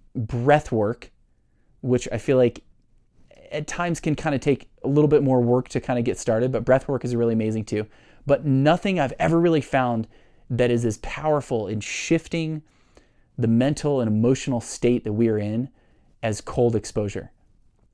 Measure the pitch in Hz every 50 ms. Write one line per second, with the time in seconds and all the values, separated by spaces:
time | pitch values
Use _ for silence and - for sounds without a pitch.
0 | _ _ - - 110 - 127 120 120 139 147 151 - - 123 110 104 104 120 -
1 | - - _ _ _ _ _ _ _ _ _ _ _ _ _ _ - 127 123 120
2 | - - 123 117 - - 135 127 123 120 - - - _ _ _ _ _ _ _
3 | _ _ _ _ - _ _ - - - - 156 151 - - - 175 175 165 -
4 | - 165 147 - - 156 143 127 - 147 135 - - - _ _ - 135 139 151
5 | 151 147 151 147 143 131 131 123 120 117 123 127 120 - - 123 - - 127 123
6 | 117 120 92 - - - 110 110 123 131 127 110 120 - 127 135 - - 139 120
7 | - 123 120 117 117 117 113 110 110 110 110 110 110 - 113 107 107 - - -
8 | _ _ - - - - 143 135 147 147 131 135 139 151 170 180 - 202 190 175
9 | 139 131 - - - 156 165 170 170 175 165 151 127 - - 135 127 123 117 113
10 | 110 - - - _ _ _ _ _ - 127 117 123 120 120 117 120 113 104 -
11 | - - - - 147 156 151 147 - - 127 113 104 95 110 110 - - - -
12 | - - 165 165 - - - 165 160 156 160 151 - _ _ _ _ _ _ _
13 | _ _ _ _ _ _ _ - 117 113 113 117 127 143 151 - - 147 143 131
14 | 120 110 107 107 113 123 135 - - 143 127 117 - - - - - 120 123 120
15 | - 110 104 110 117 113 110 104 104 104 110 117 131 135 _ _ _ _ _ _
16 | _ _ _ _ - 113 104 - - - - 131 123 120 117 107 - - - 110
17 | 104 101 - 92 95 - _ _ _ _ _ _ _ _ _ _ _ _